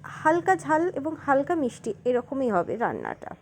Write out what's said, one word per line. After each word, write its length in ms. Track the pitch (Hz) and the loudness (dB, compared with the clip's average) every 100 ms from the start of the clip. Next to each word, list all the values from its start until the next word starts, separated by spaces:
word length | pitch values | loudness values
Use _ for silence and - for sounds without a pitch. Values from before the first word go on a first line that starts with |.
হালকা 500 | - - 311 349 339 381 | -14 0 2 4 2 0
ঝাল 260 | 285 311 349 - | 2 2 2 -2
এবং 120 | 285 320 | -6 -6
হালকা 380 | - 269 285 339 | 2 2 4 0
মিষ্টি 360 | 254 - 226 - 247 | 0 -4 -8 -4 0
এরকমই 440 | 247 247 269 254 | 0 -2 -2 2
হবে 240 | 190 175 220 | 2 0 -2
রান্নাটা 520 | 208 107 57 - - - | -2 -2 -6 -8 -12 -14